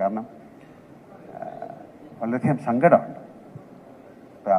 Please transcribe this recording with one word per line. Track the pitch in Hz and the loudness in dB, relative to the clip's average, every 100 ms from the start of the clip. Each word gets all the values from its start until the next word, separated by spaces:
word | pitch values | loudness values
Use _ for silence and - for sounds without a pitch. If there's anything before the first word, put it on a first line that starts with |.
കാരണം, | 98 107 120 - - - - - - - - - - - | -2 -2 -8 -14 -20 -20 -20 -20 -20 -20 -20 -20 -18 -14
ഏഹ്, | - - - - - - - - | -14 -12 -14 -16 -20 -20 -20 -8
വളരെയധികം | 117 123 143 127 120 | -4 0 0 0 0
സങ്കടമുണ്ട്. | 120 165 131 - - - - - - - - - - - - - - | 4 6 6 4 -12 -16 -20 -20 -20 -20 -20 -20 -20 -20 -20 -20 -6
ഇപ്പൊ | - | 2